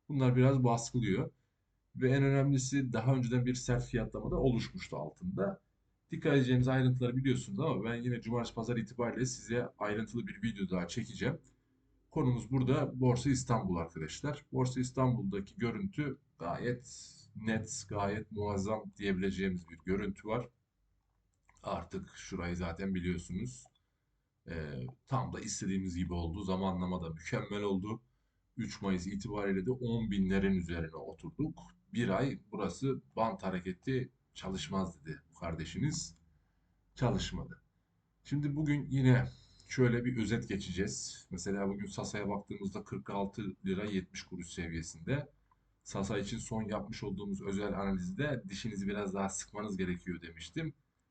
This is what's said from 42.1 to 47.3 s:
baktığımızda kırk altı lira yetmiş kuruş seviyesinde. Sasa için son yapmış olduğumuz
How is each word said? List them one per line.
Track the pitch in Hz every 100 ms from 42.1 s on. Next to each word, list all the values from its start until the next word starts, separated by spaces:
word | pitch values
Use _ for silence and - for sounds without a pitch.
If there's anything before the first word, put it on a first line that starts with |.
| 104 101
baktığımızda | 101 - 101 98 101
kırk | - 98 -
altı | 101 98 - 98 - 95
lira | 92 104
yetmiş | 95 87 -
kuruş | - 90 85
seviyesinde. | - 82 82 80 80 90 143 - _ _ _ _ _
Sasa | - 101 98 101
için | 98 117
son | - 110
yapmış | 101 107 - -
olduğumuz | 104 95 101